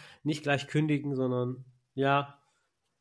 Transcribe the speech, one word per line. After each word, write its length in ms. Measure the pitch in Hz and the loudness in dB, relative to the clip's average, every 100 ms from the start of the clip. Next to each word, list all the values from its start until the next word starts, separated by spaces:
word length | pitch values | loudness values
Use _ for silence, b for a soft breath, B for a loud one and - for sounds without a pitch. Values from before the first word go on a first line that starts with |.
| B B | B B
nicht 200 | 147 143 | -4 -2
gleich 240 | 143 135 131 | 0 0 0
kündigen, 480 | 151 156 147 143 | 0 2 0 0
sondern 500 | 131 127 123 123 127 - _ _ | -2 0 0 -2 -6 -14 _ _
ja, 440 | - 135 139 139 - _ _ _ _ _ _ | -2 2 2 0 -10 _ _ _ _ _ _